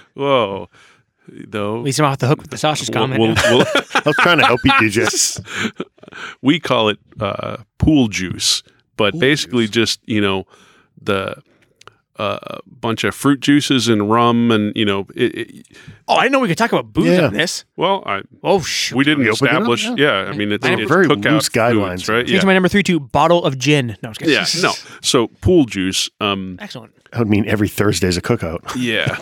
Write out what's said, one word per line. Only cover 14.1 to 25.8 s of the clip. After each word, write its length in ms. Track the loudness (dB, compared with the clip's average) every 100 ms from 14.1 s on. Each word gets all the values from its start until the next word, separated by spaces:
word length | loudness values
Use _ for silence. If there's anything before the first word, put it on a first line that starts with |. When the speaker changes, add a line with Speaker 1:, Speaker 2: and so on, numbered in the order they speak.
Speaker 1:
rum 400 | 2 4 2 2
and, 240 | 2 0 -2
you 80 | -2
know, 220 | -2 -4 -2
it, 180 | -2 -2
it 320 | -12 -16 -20 -20 -20 -12 -2
Speaker 2:
Oh, 100 | 2
I 100 | 2
know 120 | 2
we 100 | 0
could 80 | 0
talk 140 | 0
about 180 | 0 -2
booze 140 | 0 2 4
Speaker 3:
Yeah. 100 | 2
Speaker 2:
on 60 |
this. 300 | 0 -4 -6 -12 -4
Speaker 1:
Well, 260 | -2 -2 -4
I 160 | -6 -8 -6
Speaker 2:
Oh, 160 | 0 0
shoot. 340 | 0 -6 -4 0
Speaker 1:
we 60 | 0
didn't 180 | 2
Speaker 3:
We 60 | 0
opened 200 | 2 2
it 40 | 2
up, 60 |
Speaker 1:
establish. 240 | 0 -2 -2
Speaker 3:
yeah. 380 | 0 2 0 -2
Speaker 1:
Yeah, 40 |
I 40 | -4
mean, 160 | -2
it's, 120 | -2
Speaker 2:
My 100 | 0
Speaker 1:
it's 160 | -2 2
Speaker 3:
Very 180 | 2 2
Speaker 1:
cookout 240 | 2 2
Speaker 3:
loose 180 | 0 0
guidelines. 400 | 0 2 2 -2 -4
Speaker 1:
foods, 100 | -2
right? 180 | -2 0
Speaker 2:
Here's 160 | 2
Speaker 1:
Yeah. 20 | 4
Speaker 2:
my 60 |
number 140 | 4 2
three, 160 | 2
too. 160 | 2 -2
Bottle 440 | 0 2 4 4 0
of 120 | -2
gin. 380 | 0 0 0 -6
No, 60 | -14
I'm 40 |
just 60 | -6
kidding. 140 | 0 2
Speaker 1:
Yeah, 100 | 2 0
no. 120 | -2 -2 -10 -8
So 260 | 0 0 0 _
pool 260 | 2 4 4
juice. 440 | 0